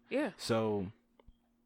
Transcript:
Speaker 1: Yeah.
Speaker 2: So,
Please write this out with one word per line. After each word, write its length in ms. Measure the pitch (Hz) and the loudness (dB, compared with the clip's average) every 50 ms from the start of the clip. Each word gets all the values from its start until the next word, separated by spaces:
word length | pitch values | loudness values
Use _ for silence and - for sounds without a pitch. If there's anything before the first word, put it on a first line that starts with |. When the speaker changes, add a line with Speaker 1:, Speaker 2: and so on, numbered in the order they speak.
| - - | -8 -4
Speaker 1:
Yeah. 220 | 220 262 285 226 170 - | -2 0 0 -2 -4 -6
Speaker 2:
So, 500 | - - 117 113 110 110 104 101 92 90 - - _ _ _ - _ - - _ _ _ _ _ _ | -2 0 2 2 4 2 2 0 -2 -4 -6 -12 _ _ _ -20 _ -20 -20 _ _ _ _ _ _